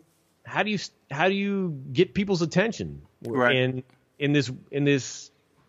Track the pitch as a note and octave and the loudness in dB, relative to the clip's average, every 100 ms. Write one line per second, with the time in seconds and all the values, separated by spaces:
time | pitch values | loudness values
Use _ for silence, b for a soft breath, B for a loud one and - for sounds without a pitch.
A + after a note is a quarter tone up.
0 | _ _ _ _ - D#3 G3+ G3+ - _ | _ _ _ _ -8 -2 -2 -2 -6 _
1 | - C#3+ F#3 G3 G3+ G3 F#3 C#3 C#3 C3 | -10 0 2 2 0 -2 -2 -6 -4 2
2 | F#3+ G3 G3+ F3 E3 F3 A3 - A#2 C#2+ | 2 2 0 0 2 2 0 -2 -8 -10
3 | - _ A#2 B2+ A#2+ B2+ B2+ B2+ - _ | -18 _ -4 2 4 4 2 -2 -10 _
4 | _ - C#3+ D3 B2+ C3 - C#3+ C#3+ C#3 | _ -4 2 2 0 -6 -8 0 2 2
5 | - - - _ _ _ | 0 -14 -18 _ _ _